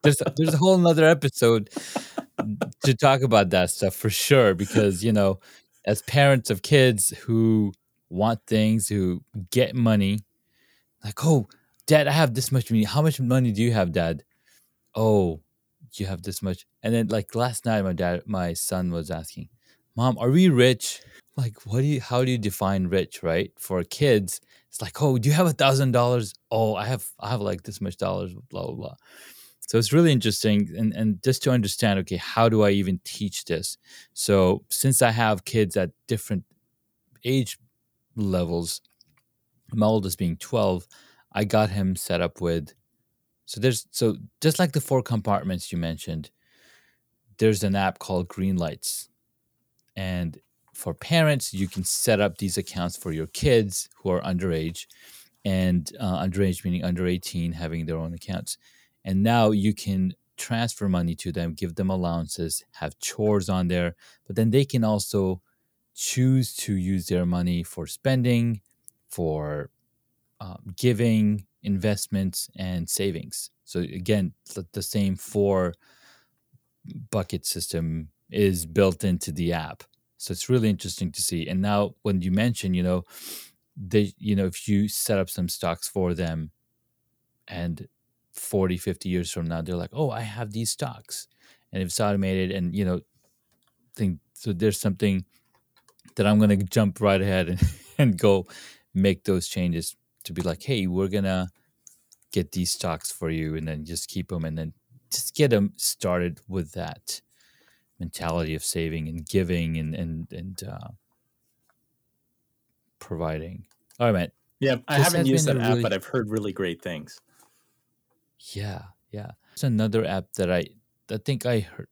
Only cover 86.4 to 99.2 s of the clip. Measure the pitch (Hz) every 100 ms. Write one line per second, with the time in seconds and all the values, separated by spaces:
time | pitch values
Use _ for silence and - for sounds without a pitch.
86.4 | 78 _ _ _ _ _ _ _ _ _
87.4 | - 92 87 80 - _ _ _ _ -
88.4 | - 101 95 90 - 90 92 90 87 -
89.4 | 82 82 82 87 87 131 151 113 110 104
90.4 | 110 104 113 - 139 110 - - - _
91.4 | _ _ _ - 90 - 104 101 95 95
92.4 | 92 98 87 95 92 90 _ _ _ _
93.4 | _ _ _ _ _ - 101 80 _ -
94.4 | 113 90 107 95 107 90 104 95 92 _
95.4 | _ _ _ _ _ _ _ - 104 107
96.4 | 107 98 95 - 104 - 104 98 98 92
97.4 | 85 90 - - - - 139 90 107 98
98.4 | 90 - - - _ 95 98 92